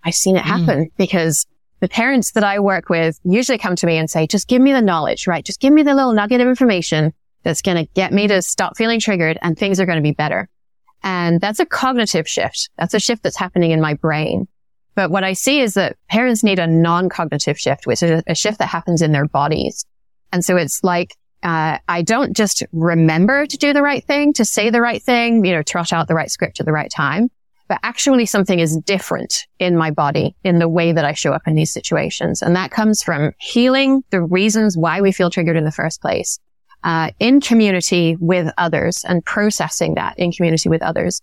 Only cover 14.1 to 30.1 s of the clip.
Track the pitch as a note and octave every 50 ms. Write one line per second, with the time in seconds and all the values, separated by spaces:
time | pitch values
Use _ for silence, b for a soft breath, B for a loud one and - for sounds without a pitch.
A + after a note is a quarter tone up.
14.1 | D#3 D#3 D#3 - - - F#3+ - _ _ _ _ _ _ _ _ _ - F#3+ E3
15.1 | E3 G3 F#3+ F#3+ F#3+ - - - C#4 D4 C4 A3 F#3 G3+ F3+ - - _ _ _
16.1 | - A3 B3 B3+ A#3 G#3+ - G#3+ G3 F#3 E3+ E3 E3 E3 E3 E3+ E3+ F3 F#3 F#3
17.1 | - - E3+ D3+ - D3 - - D3 - - C3 C#3 - - - A#2+ - F3 E3+
18.1 | D#3+ D#3+ - - E3 - - G#3+ G#3+ - - - - E3+ E3 - F3 D#3+ E3+ D#3
19.1 | D3+ C#3 C#3+ D3+ - C#3+ C#3 D3+ D#3 - - - - - - _ _ _ _ _
20.1 | _ _ _ _ - F3+ E3+ - F3+ F3+ E3 C#3 - - - F#3 F3 F3 F3+ -
21.1 | - _ _ _ _ _ - F3+ E3 D#3+ D#3 D#3+ D3+ - _ - F3 E3+ E3+ -
22.1 | A3 A#3+ C#4+ - G3+ - G#3+ G3 - - - - - E3 D#3+ F3 E3+ E3 E3 D#3+
23.1 | D#3 D#3+ F3+ G#3+ C4+ C#4 D4 C#4+ - C#4 - C#4+ C#4+ D4 C#4+ C#4+ C#4 - - -
24.1 | C#4+ C#4+ D4 D4 D4 - A#3 G3+ - - G#3 A#3 A3 A#3+ A#3 A#3+ A3+ - - -
25.1 | B3 A#3+ A#3 A#3 A#3 A3+ G3+ F#3 F3+ D#3+ D3+ - - F3+ E3+ - - E3 D#3 -
26.1 | D#3+ E3 D#3 - - - F3 D#3+ - - - D#3 D#3 D3+ D3 - - - D3+ C#3
27.1 | C#3+ F3+ A#3 B3 _ _ _ _ _ _ _ _ F3+ - - A3 A#3+ - - C#4+
28.1 | C4+ B3 A#3 G3 - G#3 F#3+ - F#3+ F3 E3 D#3 D#3 D#3+ D#3 - G3+ F#3 - -
29.1 | F3 - - - - - - _ _ _ F#3 F3+ F3 E3 D#3+ D#3 D3 - D3+ C#3+